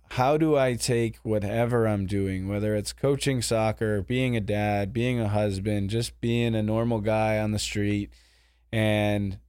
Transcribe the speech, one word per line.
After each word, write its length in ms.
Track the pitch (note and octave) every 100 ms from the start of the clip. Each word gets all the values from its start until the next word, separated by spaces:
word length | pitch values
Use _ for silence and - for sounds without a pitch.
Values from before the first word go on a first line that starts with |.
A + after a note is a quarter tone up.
| -
how 260 | - B2+ D3+
do 220 | D#3+ C#3+
I 160 | C3
take 420 | A#2 - A#2 A#2 -
whatever 680 | A#2 G#2+ G2+ A2+ A#2+ A#2+ A2
I'm 160 | G#2 F#2+
doing, 420 | G2+ F#2+ F#2 F#2+
whether 260 | G2+ G#2+
it's 180 | G#2+ G#2
coaching 480 | - C3+ C3+ C#3 B2+
soccer, 640 | - A2+ A2 - A2 G#2
being 340 | F#2 B2 C3 A#2
a 40 |
dad, 520 | G2 G#2 G#2 G#2 G2
being 260 | A2+ B2 B2
a 100 | G#2
husband, 600 | G#2 G#2+ F#2+ G#2 G#2 G2
just 320 | A2+ A#2 -
being 340 | A#2 A#2 A#2
a 80 | A2
normal 380 | G#2+ A2+ A#2 A2+
guy 380 | G#2 A2 A2 G#2+
on 140 | G#2+
the 60 | G#2+
street, 520 | - G#2 G2+ G#2 G2+ - _ _ _ _ _
and 680 | A2+ G#2+ G#2+ G#2 G#2 G2 G2